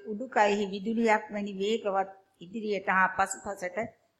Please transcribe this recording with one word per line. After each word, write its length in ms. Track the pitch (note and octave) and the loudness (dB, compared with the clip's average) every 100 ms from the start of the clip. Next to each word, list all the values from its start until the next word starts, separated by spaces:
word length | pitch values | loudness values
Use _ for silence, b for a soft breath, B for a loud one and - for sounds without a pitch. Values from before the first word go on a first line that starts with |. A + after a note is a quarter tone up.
උඩුකයෙහි 600 | - G#3 B3+ A#3+ G#3 G3+ G3 | -6 -8 -2 4 4 4 0
විදුලියක් 580 | G3 A3 A3+ A3+ G#3+ - | -4 -4 2 4 4 0
වැනි 280 | G#3 G3+ | -8 -6
වේගවත් 560 | F#3+ G3+ A3+ G#3 F#3+ F#3+ - _ - | -4 -2 0 0 0 -2 -6 _ -20
ඉදිරියට 520 | E3+ A3 G#3 F#3+ G3 | -12 -6 -4 -2 2
හා 200 | F#3+ F#3 | 4 4
පසුපසට 720 | - F#3+ - G#3+ G3 F3+ G3+ A#3 _ _ | 4 0 -2 -8 -6 -6 -4 -6 _ _